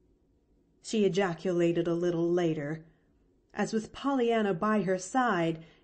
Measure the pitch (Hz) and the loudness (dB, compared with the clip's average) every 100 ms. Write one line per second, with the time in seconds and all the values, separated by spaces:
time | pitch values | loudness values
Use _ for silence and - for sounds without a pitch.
0 | _ _ _ _ _ _ _ _ - 220 | _ _ _ _ _ _ _ _ -4 0
1 | 196 170 190 165 190 175 170 170 170 170 | 2 2 -2 -2 -2 2 2 2 0 0
2 | 175 165 170 175 170 156 147 160 - _ | 0 0 0 2 2 0 -4 -8 -12 _
3 | _ _ _ _ _ - 208 220 220 - | _ _ _ _ _ -6 -2 -2 -6 -6
4 | 269 269 233 226 202 170 214 214 185 185 | -2 0 2 2 0 0 0 2 0 -2
5 | - 262 247 180 165 165 - - | -2 0 2 2 0 -2 -10 -20